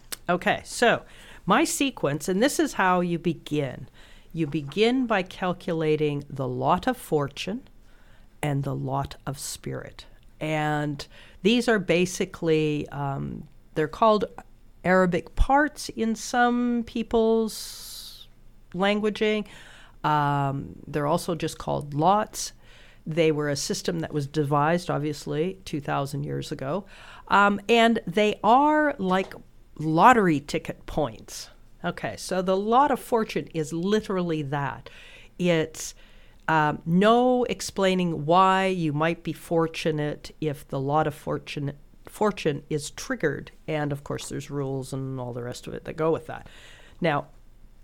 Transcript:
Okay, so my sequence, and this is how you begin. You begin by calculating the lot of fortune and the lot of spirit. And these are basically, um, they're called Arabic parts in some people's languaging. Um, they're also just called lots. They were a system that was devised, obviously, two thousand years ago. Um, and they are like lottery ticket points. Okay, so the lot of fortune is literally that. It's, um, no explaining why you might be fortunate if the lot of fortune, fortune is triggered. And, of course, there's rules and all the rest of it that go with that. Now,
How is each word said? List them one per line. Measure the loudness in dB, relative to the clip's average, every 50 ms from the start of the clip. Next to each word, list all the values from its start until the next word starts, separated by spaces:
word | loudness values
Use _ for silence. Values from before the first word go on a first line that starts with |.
| -16 -14 -14 -6 -2 -2
Okay, | 0 0 2 0 -2 -2 -4
so | -8 -2 2 4 4 4 2 0 -8 -20 -20 -20 -20 -20 -6 0
my | 2 4 4 4
sequence, | 2 0 0 -2 -2 -2 0 0 0 0 -2 -2 -2
and | 0 2
this | 2 2 2 2
is | -2 0 0
how | 2 2 4 4 2
you | 2 0 -2
begin. | -2 -2 -2 -4 -4 -6 -4 -4 -2 -2 -4 -6 -10 -14 -16 -18 -20 -20 -20 -20 -20 -18 -10
You | -6 -4 -4
begin | -2 -2 -4 -6 -4 0 2 2 2 2 2 0
by | 0 0 -2 -2
calculating | -4 -6 -4 -4 -4 -4 -4 -4 -4 -2 0 2 2 2 2 2 0 0 -2 -6 -8
the | -8 -6 -4
lot | -4 -4 0 2 2 2 2 2
of | 0 -2
fortune | -2 -2 -2 0 0 0 -2 -6 -8 -8 -6 -8 -8 -10 -14 -20 -20 -20 -20 -20 -20 -20 -20 -20 -20 -20 -20 -10 -6 -4
and | -2 -2 -2 -2
the | -4 -4
lot | -6 -4 -4 -4 -4 -4 -6 -8 -12 -12
of | -10 -10 -10
spirit. | -10 -12 -12 -12 -10 -10 -10 -10 -12 -14 -16 -20 -20 -20 -20 -20 -20 -20 -14 -8
And | -6 -4 -2 -2 0 0 0 0 -2 -2 -4 -6 -10 -14 -18 -20 -20 -20 -6 0 2
these | 4 4 4 4
are | 4 2 2
basically, | 2 2 2 2 2 0 0 -2 -4 -6 -6 -2 0 2 4 4 2 2 0 -2 -4 -6
um, | -8 -6 -6 -4 -4 -6 -6 -8 -10 -10 -14 -16 -20 -20 -20 -8 -4
they're | -2 -2
called | -2 0 2 4 4 4 4 0 -4 -8 -10 -20 -20 -20 -20 -20 -20 -14 -4 0
Arabic | 2 4 4 4 4 0 -2 -4 -2 2
parts | 2 4 4 4 4 4 2 -2 -6 -12 -10
in | -6 -4 -2 -2 -2
some | -4 -4 -2 2 2 4 4 4 2 0 0 0 -2 -4
people's | -4 -4 -6 -2 0 2 2 4 4 4 2 0 -2 -4 -8 -12 -12 -14 -14 -16 -16 -16 -16 -16 -16 -18 -20 -20 -20 -20 -20 -20 -20 -20 -20 -18 -10 -4
languaging. | 0 2 2 2 2 0 -2 -2 0 0 0 0 0 -2 -6 -12 -20 -20 -20 -20 -20 -20 -20 -10 -4 0
Um, | 2 2 2 2 2 2 2 0 0 -2 -4 -6 -10 -12 -14 -12
they're | -6 -4 -2 0
also | 2 0 0 0 -2 -4
just | -2 -4 -6 -6
called | -6 -6 -4 -4 -4 -4 -4 -2
lots. | 2 4 4 4 4 2 -2 -6 -10 -10 -10 -12 -16 -20 -20 -20 -20 -20 -20 -20 -14 -10
They | -4 0 2 4 4
were | 4 2 0 -2
a | -2
system | -2 -4 -4 -4 -4 -4 -4 -4 -4
that | -4 -4 -4
was | -4 -4
devised, | -2 -2 -2 0 2 2 2 2 2 2 0 0 -2
obviously, | -4 -2 -2 -4 -6 -6 -8 -4 -2 -2 -2 -2 -4 -8 -10
two | -8 -8 -6
thousand | -4 -4 -2 -2 -2 -4 -4 -6 -6
years | -4 -6 -6 -6 -8
ago. | -8 -8 -6 -4 -4 -4 -6 -10 -16 -20 -20 -20 -20 -16 -4
Um, | 2 4 4 6 4 2 0 0 2
and | 4 6 6 6 4 2 -2
they | -2 0 2 2 2 2 2 4
are | 4 6 6 6 4 4 4 2 2 0
like | -2 0 0 0 0 0 -2 -8 -18 -20 -20 -20 -20 -20 -16 -10
lottery | -6 -2 2 6 8 10 10 10 8 6 4 4 2
ticket | 0 -2 -4 -4 -4 -6 -10 -12 -12
points. | -6 -2 -2 -2 -2 -4 -8 -16 -16 -16 -16 -16 -16 -18 -20 -20 -20 -14 -8 -6
Okay, | -6 -6 -6 -6 -8 -8
so | -8 -8 -4 -2 -2
the | 0 2 0
lot | 0 2 4 4 4 6 4
of | 2 -2
fortune | -2 0 0 0 0 0 -4 -4 -6 -4 -4
is | -4 -4 -4 -4
literally | -2 0 2 0 0 0 0 -2 -2 0 0 -2 -2
that. | -2 -2 -2 -2 -2 -4 -6 -8 -14 -18 -20 -20 -20 -20 -20 -20 -20 -14 -6
It's, | -2 2 2 4 2 2 0 -4 -10 -12 -12 -14 -16 -20 -20 -20 -20 -20 -20 -20 -8 -2
um, | 2 2 4 4 2 0 -2 -2
no | 2 4 4 6 6 6 6 4 4 2 2 0
explaining | -2 -4 -6 -8 -8 -2 0 2 2 4 2 2 0 -2 -2 0
why | 4 6 6 6 6 4 4 2
you | 0 0 0 -2 -2 0
might | 0 0 0 0 -2 -4
be | -8 -8
fortunate | -8 -6 -2 0 0 0 0 -2 -4 -2 -2 -2 0 -2 -4 -6 -8 -12 -16 -10 -6
if | -4 -4 -4 -6 -8
the | -8 -6 -4
lot | -2 0 2 2 2
of | 0 -2
fortune, | -6 -6 -6 -6 -6 -6 -8 -8 -6 -6 -6 -8 -10 -14 -20 -20 -20 -20
fortune | -12 -4 -2 0 0 0 0 -2 -2 -2 -4 -4 -6
is | -6 -6 -6 -8
triggered. | -12 -10 -8 -6 -4 -2 -2 -2 -2 -4 -10 -14 -18 -14 -8
And, | -6 -4 -2 -2 -4
of | -4 -6 -6
course, | -8 -8 -8 -8 -10
there's | -10 -10 -8 -8
rules | -6 -6 -4 -4 -6 -6 -6 -8 -8
and | -8 -6 -6 -6 -8
all | -8 -8 -8
the | -8 -8
rest | -10 -10 -12 -12
of | -12 -12
it | -10 -10
that | -8 -6
go | -2 0 0
with | 0 0 -4
that. | -8 -14 -14 -14 -18 -20 -20 -20 -20 -20 -20 -20 -20 -8 -4
Now, | -2 0 0 0 -4 -8 -14 -20 -20 -20 -20 -20 -20 -20 -20 -20